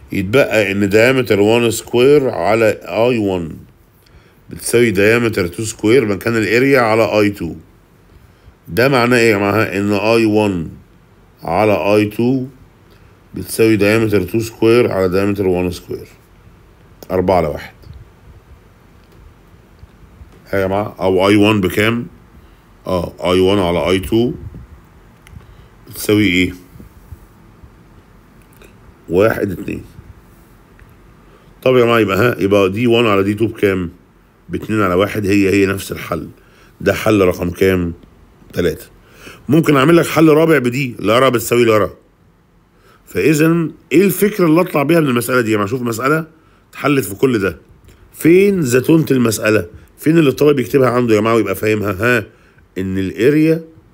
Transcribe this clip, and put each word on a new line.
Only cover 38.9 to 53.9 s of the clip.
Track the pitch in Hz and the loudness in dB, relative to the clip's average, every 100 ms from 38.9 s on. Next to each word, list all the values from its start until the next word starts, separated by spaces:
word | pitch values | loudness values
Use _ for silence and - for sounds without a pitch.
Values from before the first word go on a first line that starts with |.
| _ _ - - - - | _ _ -20 -20 -16 -2
ممكن | 160 151 143 | 0 2 2
أعمل | 139 170 | 4 4
لك | 151 | 2
حل | 151 160 | 2 4
رابع | 151 160 151 | 4 4 2
بدي، | 123 127 135 104 | 0 -4 -6 -6
لارا | 95 117 131 | 0 2 2
بتساوي | 120 110 120 | 0 0 2
لارا. | 117 110 90 - _ _ _ _ _ _ _ _ _ _ _ | 4 2 0 -6 _ _ _ _ _ _ _ _ _ _ _
فإذا | 95 120 151 160 170 156 - - | -2 0 2 2 0 -2 -8 -2
إيه | 151 | 2
الفكرة | 196 - 208 208 175 | 2 2 -2 0 2
اللي | 156 | 2
أطلع | 180 151 | 0 -2
بيها | 139 170 | 0 2
من | 147 | 2
المسألة | 120 117 127 | 0 0 0
دي؟ | 110 | 0
يا | |
جماعة | 107 101 | 0 -2
شوف | 127 | -4
مسألة | 120 110 131 156 160 _ _ _ _ | -6 -4 -2 -2 -4 _ _ _ _
اتحلت | - 139 139 | -8 -2 -2
في | 95 | -2
كل | 98 139 117 | -2 0 0
ده. | 95 82 _ - - - - | -2 -6 _ -20 -20 -20 -20
فين | - 151 180 202 196 | -2 4 4 4 2
زتونة | 139 127 123 160 151 | 0 0 2 0 2
المسألة؟ | 131 117 107 110 107 92 - - - | 0 0 -2 0 0 -2 -14 -20 -8
فين | 147 165 | -2 2
اللي | 143 | 2
الطالب | - 147 139 | 2 2 0
يكتبها | 120 143 127 | 0 0 0
عنده | 123 120 | 0 0
يا | 107 | 2
جماعة | 110 | 2
ويبقى | 113 95 | 0 0
فاهمها؟ | 92 107 107 98 92 | -4 -2 -2 -2 -4
ها؟ | 117 123 98 _ _ _ _ - | -2 -2 -4 _ _ _ _ -10
إن | 95 95 | -6 -4
الاريا | 92 - 120 147 156 160 165 - _ | -6 0 0 2 2 0 -4 -20 _